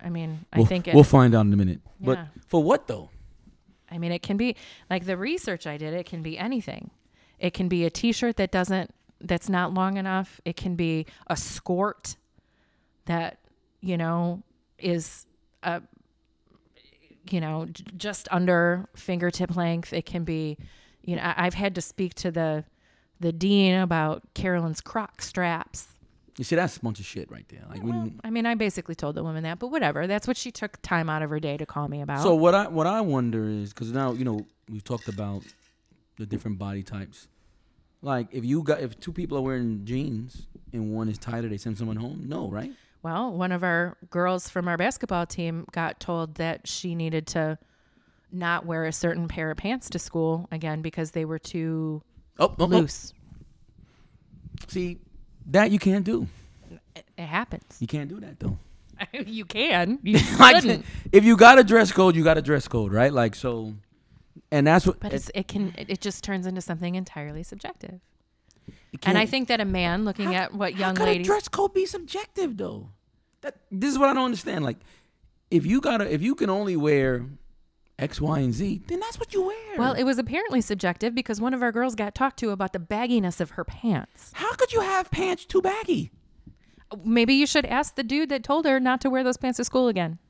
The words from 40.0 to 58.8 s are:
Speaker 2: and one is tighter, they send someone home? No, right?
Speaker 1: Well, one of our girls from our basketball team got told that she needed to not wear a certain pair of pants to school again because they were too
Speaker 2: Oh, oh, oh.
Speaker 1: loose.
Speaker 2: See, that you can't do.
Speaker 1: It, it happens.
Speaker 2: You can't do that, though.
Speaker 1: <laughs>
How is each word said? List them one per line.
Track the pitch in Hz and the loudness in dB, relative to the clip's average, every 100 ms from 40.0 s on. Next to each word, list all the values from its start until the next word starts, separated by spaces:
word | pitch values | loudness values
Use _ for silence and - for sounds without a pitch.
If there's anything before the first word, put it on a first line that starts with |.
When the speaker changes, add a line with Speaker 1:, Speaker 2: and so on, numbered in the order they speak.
| 147 110 123 - - - - | -6 -8 -10 -14 -18 -20 -12
Speaker 2:
and | 120 107 | -8 -6
one | 110 110 | -4 -4
is | 104 | -6
tighter, | 120 117 113 | -8 -6 -6
they | 98 | -6
send | 113 107 | -8 -6
someone | 113 110 | -6 -6
home? | 123 151 - | -8 -10 -10
No, | 165 - | -8 -6
right? | - 277 254 _ _ | -8 -10 -14 _ _
Speaker 1:
Well, | 165 175 247 | -8 -4 -4
one | 175 185 | -4 -2
of | 180 | -2
our | 180 170 175 - - | 0 0 -2 -6 -6
girls | 175 180 185 - | -2 0 -2 -4
from | 180 175 | -4 -2
our | 170 | 0
basketball | 214 - 240 175 170 | -2 -2 -4 -4 -4
team | - 170 165 - | -6 -6 -6 -8
got | 165 160 - | -6 -6 -6
told | - 170 160 156 | -6 -6 -6 -6
that | 165 151 - | -6 -6 -8
she | - 180 | -8 -6
needed | 170 160 160 156 | -4 -4 -4 -4
to | 165 156 156 _ _ _ _ _ _ _ | -2 -2 -4 _ _ _ _ _ _ _
not | 180 170 170 170 | -6 -2 -2 -2
wear | 160 160 | -4 -2
a | |
certain | - 170 170 165 | -2 -2 -2 -4
pair | - 156 | -4 -6
of | - | -4
pants | 202 254 - | -4 -6 -6
to | 170 | -10
school | - 165 160 165 - | -6 -2 -2 -2 -6
again | 160 156 156 | -8 -6 -6
because | 160 165 156 | -6 -6 -6
they | 165 156 | -6 -6
were | 160 | -8
too | - 165 160 160 156 151 - - - - | -8 -6 -4 -4 -4 -6 -12 -20 -10 0
Speaker 2:
Oh, | - | 0
oh, | - | 2
oh. | 175 | 4
Speaker 1:
loose. | 180 151 - - - - - - - - - - _ _ _ _ - - - - | 4 4 -2 -14 -18 -20 -20 -20 -20 -20 -20 -20 _ _ _ _ -20 -18 -16 -8
Speaker 2:
See, | 185 180 180 - - - - - | -6 -4 -8 -16 -20 -20 -18 2
that | 180 220 | 4 6
you | 202 | 4
can't | 190 196 | 4 2
do. | 190 226 95 - - - - - _ - | 2 -2 -4 -10 -20 -20 -20 -20 _ -20
Speaker 1:
It, | - - | -20 -14
it | 160 | -6
happens. | 175 240 - - - | -6 -4 -10 -12 -10
Speaker 2:
You | 117 | -6
can't | 151 143 | -6 -8
do | 208 | -12
that, | 190 - | -16 -10
though. | 92 - | -8 -8
Speaker 1:
<laughs> | - - | -10 -20